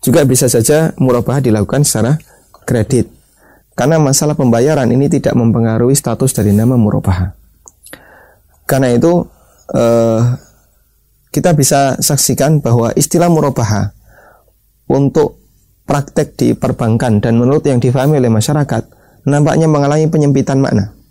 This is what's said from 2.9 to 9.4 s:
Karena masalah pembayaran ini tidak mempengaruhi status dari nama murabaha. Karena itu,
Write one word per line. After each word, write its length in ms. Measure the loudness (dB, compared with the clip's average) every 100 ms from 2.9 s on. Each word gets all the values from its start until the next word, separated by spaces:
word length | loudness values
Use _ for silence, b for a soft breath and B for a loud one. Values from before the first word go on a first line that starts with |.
| -2 -2 -8 b b b b b
Karena 260 | -4 0 2
masalah 380 | 2 0 -2 -2
pembayaran 540 | 0 2 2 0 0
ini 160 | 0 0
tidak 240 | 0 0
mempengaruhi 600 | 0 0 0 0 0 0 0
status 400 | -2 -2 -2 0
dari 160 | 0
nama 240 | 2 2 2
murabaha. 560 | 0 0 -2 -2 -4 -8 _ _ -20 _ -20 B B B B B B _ _
Karena 240 | -2 0
itu, 340 | 2 2 0 -2 _